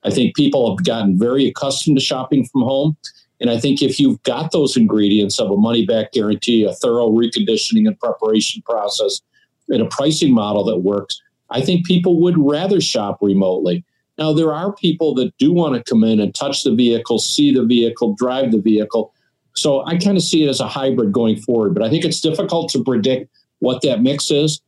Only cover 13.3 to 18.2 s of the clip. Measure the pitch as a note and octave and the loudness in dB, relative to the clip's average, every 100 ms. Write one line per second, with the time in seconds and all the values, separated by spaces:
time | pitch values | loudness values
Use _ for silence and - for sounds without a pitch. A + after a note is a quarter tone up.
13.3 | G2 F#2+ F#2 F#2 F2 - _ _ - D#3 | 2 0 0 -2 -4 -6 _ _ -6 -2
14.3 | D3+ D#3+ D3+ F#3+ G3+ F3 D3+ D#3+ B2+ B2 | 0 0 -2 -6 -2 -2 0 0 0 -4
15.3 | _ C#3 F3 D#3+ B2 - A2+ A2 G#2+ G2 | _ 2 2 0 -2 0 2 4 2 0
16.3 | - C#3 C#3 C#3 A#2 B2 A2+ A#2 A2+ - | -4 -6 -2 0 2 2 2 0 -2 -2
17.3 | - D3 B2+ A2+ A#2+ A#2 A#2 A#2 G#2 | 0 2 4 2 2 2 0 -4 -2